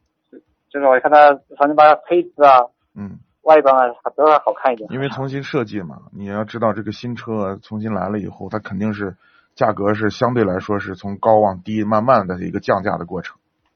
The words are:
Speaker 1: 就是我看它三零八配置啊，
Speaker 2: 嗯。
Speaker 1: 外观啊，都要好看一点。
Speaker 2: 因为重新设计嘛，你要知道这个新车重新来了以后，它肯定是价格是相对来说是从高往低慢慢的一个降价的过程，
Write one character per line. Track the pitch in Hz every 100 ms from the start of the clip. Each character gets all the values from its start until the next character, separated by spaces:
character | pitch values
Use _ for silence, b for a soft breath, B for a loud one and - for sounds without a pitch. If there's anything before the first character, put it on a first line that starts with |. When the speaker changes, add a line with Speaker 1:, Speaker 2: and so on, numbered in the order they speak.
| _ _ _ - _ _ _
Speaker 1:
就 | 143
是 | 135
我 | 127
看 | 151
它 | 151 147 139 _ -
三 | 143
零 | 151
八 | 151 147
配 | - 175
置 | 170 -
啊， | 143 127 120 _ _
Speaker 2:
嗯。 | 101 101 - _ _
Speaker 1:
外 | 156 156
观 | 139
啊， | 131 123 120 123 -
都 | 156
要 | 147
好 | -
看 | - 135
一 | 113
点。 | 107
Speaker 2:
因 | 127
为 | 139
重 | 123 135
新 | 139
设 | 131 147
计 | 107 104
嘛， | 82 67 -
你 | - 101
要 | 104
知 | 104 117
道 | 113
这 | 101
个 | 107
新 | 104 120 113
车 | - 110 95 98
重 | _ 107
新 | 110
来 | 98 92
了 | 107
以 | 92
后， | - 95
它 | 107
肯 | - 95
定 | 107
是 | 104 101 90 _ _ _ -
价 | 117
格 | 98 101
是 | 107 107
相 | - 123
对 | 123
来 | 101 92
说 | 98 101
是 | 98 90
从 | 98 101
高 | 113 107
往 | 104 92
低 | 107 107 104
慢 | 110
慢 | 123 120 92
的 | 90
一 | 90
个 | 95
降 | - 101
价 | 98 85
的 | 85
过 | 90
程， | - - _ _ _